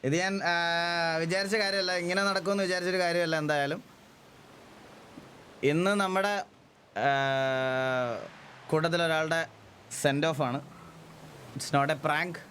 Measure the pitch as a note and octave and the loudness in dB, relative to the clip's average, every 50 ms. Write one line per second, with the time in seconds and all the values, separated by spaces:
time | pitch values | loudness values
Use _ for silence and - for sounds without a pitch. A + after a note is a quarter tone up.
0 | - C3 D3 E3+ F#3 F#3+ G3 G3 - E3+ F3 E3+ E3+ E3+ E3+ E3+ E3+ E3+ E3+ E3+ | 0 0 0 0 0 0 -2 0 0 0 2 2 2 0 0 0 0 0 0 0
1 | E3 E3 D#3+ D#3+ E3 E3 F#3 F#3+ G3+ F#3+ G#3 A3 G3+ G3 G3 G3 F#3 F3+ F3+ F3+ | 0 0 0 0 0 0 0 0 0 0 0 0 0 0 0 0 0 0 0 0
2 | F3 F3 F3+ G3 G3+ G3+ F#3+ F#3+ E3 F#3+ G3+ G3 F#3+ F3+ F#3 F3+ F3+ F#3 F#3 F#3 | 0 0 0 2 2 2 0 0 0 0 0 0 2 0 0 0 0 0 2 2
3 | F3+ E3+ E3+ F3 F3 E3 D#3+ D#3 D3+ D3+ D3+ C#3+ C#3+ C#3 D#3 - - - - - | 2 2 2 2 2 2 2 0 2 2 2 2 2 0 -2 -6 -8 -18 -20 -20
4 | - - - - - - - - - - - - - - - - - - - - | -20 -20 -20 -20 -20 -20 -20 -20 -20 -20 -20 -20 -20 -20 -20 -20 -20 -20 -20 -20
5 | - - - - - - - - - - - - - C#3+ D3 E3 F3+ F#3+ G#3 G3+ | -20 -20 -18 -18 -18 -18 -20 -20 -20 -20 -10 0 0 2 2 4 2 2 2 2
6 | G3 F#3 F#3 F#3+ G3 G#3 G3+ G3+ - - - - - - - - - - - G2+ | 2 2 2 0 0 0 0 -2 -4 -8 -16 -20 -20 -20 -20 -20 -20 -10 -6 0
7 | A#2+ C#3 C#3 C#3 C#3 C3+ C3+ C3+ C3+ C3 C3 C3 C3 C3 C3 C3 C3 C3 B2+ B2+ | 2 2 2 2 2 2 2 2 2 0 0 0 0 0 0 0 0 0 0 0
8 | B2 A#2+ A2+ F#2+ - - - - - - - - - - D#3+ D#3 D#3 E3 E3 E3+ | -2 -2 -4 -6 -8 -12 -14 -18 -20 -20 -20 -18 -4 -2 0 0 2 2 2 2
9 | E3+ D#3+ D#3+ D#3 D#3+ D#3 E3 E3 D#3+ - - - - - - - - - - - | 2 2 2 0 0 0 0 -2 -2 -4 -10 -20 -20 -20 -20 -20 -18 -12 -8 0
10 | - C#3+ C#3 C#3+ D3 E3 D#3 C3+ C#3+ B2 B2 C#3+ - - - - - - - - | 2 2 2 4 2 0 2 0 0 0 -2 -4 -6 -10 -20 -20 -20 -20 -20 -20
11 | - - - - - - - - - - - B2+ - - - C#3+ C#3 C#3+ D#3 C3+ | -20 -20 -20 -20 -20 -20 -18 -18 -18 -12 -10 -10 -4 2 2 4 4 4 0 0
12 | D3 D#3 D3 D3+ E3+ F3+ E3 - - - | 0 0 0 0 0 -4 -6 -10 -14 -18